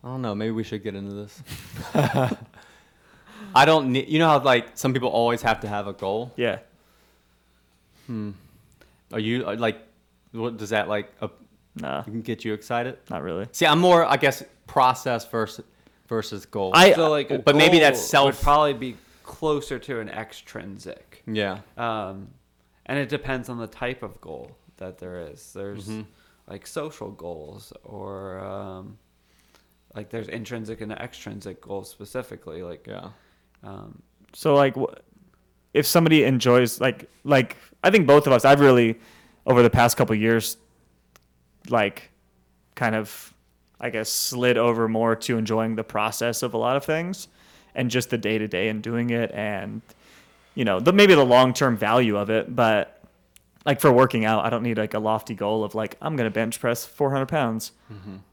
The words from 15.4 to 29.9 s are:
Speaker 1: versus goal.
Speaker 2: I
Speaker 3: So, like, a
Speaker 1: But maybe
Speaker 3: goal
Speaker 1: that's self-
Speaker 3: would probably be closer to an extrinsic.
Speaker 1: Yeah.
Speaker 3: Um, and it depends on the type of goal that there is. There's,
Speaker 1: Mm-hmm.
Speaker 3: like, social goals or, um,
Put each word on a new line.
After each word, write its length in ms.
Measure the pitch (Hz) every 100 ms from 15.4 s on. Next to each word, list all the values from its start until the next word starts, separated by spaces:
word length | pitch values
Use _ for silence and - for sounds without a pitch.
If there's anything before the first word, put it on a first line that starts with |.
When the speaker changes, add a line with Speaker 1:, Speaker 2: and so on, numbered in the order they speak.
| 107 - - _ _ _ _
Speaker 1:
versus 380 | 113 - 104 -
goal. 260 | 104 95
Speaker 2:
I 200 | 143 185
Speaker 3:
So, 160 | 165 160
like, 200 | 151 139
a 80 | 139
Speaker 1:
But 160 | 143 143
maybe 220 | 151 170
Speaker 3:
goal 20 |
Speaker 1:
that's 200 | 151 131
self- 240 | - 147 139 131
Speaker 3:
would 80 |
probably 300 | 143 147 151
be 220 | 131 127 117 _ _
closer 540 | - - 156 147 143 127
to 200 | - 120
an 100 | 107
extrinsic. 1120 | 107 110 - - 107 101 98 92 - _ - -
Speaker 1:
Yeah. 320 | 107 101 95 - -
Speaker 3:
Um, 520 | 117 110 95 98 98 _ _ _ _ _ -
and 120 | 139
it 120 | 131
depends 400 | 143 139 131 123
on 80 | 120
the 80 | 110
type 340 | - 123 127
of 160 | 104 -
goal 360 | - 73 62 _ _ _
that 200 | 92 92
there 300 | 90 90 80
is. 200 | - -
There's, 340 | - 98 101 95
Speaker 1:
Mm-hmm. 140 | 110 107 _ _ _ _
Speaker 3:
like, 180 | 101 -
social 440 | - 156 151 104
goals 600 | 95 85 80 76 - 104 -
or, 560 | - 104 98 98 98 92
um, 580 | 98 98 101 92 98 104 _ _ _ _ _ _ _ _ _